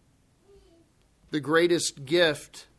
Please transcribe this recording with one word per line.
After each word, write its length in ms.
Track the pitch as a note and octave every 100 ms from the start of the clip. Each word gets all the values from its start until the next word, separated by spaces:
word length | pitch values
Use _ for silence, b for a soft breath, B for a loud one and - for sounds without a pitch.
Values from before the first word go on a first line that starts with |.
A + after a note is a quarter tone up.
| _ _ _ _ G4+ G4+ _ E4+ _ _ _ _ -
The 80 | D#3
greatest 640 | C3+ E3 F3 E3+ - -
gift 640 | C3 E3+ E3+ C#3 - - -